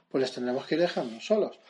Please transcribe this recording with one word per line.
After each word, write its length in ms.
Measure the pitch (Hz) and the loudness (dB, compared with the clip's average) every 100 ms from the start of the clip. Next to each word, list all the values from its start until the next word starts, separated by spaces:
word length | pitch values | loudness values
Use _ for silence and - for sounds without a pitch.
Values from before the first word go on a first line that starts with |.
| _ | _
pues 140 | 139 | 0
les 100 | 127 | 0
tendremos 340 | - 123 127 - | -2 -2 -2 0
que 80 | 156 | 2
ir 40 | |
dejando 400 | 170 180 127 113 | 2 0 -6 -8
solos. 380 | - 214 151 - - | 0 2 2 -4 -20